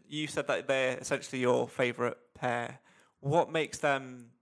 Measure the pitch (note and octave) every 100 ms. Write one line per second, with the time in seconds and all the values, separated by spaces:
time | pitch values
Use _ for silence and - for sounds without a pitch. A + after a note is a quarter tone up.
0 | - D3+ D3+ D#3 C#3+ G#2+ - C3+ C3 B2+
1 | - C#3 - C3 B2 B2 A#2+ - B2+ A#2+
2 | B2 - _ - B2+ A#2+ A#2 C3+ _ _
3 | _ _ C#3 E3 D3+ D#3+ D3 - D3 C3+
4 | C3 B2+ A#2+ _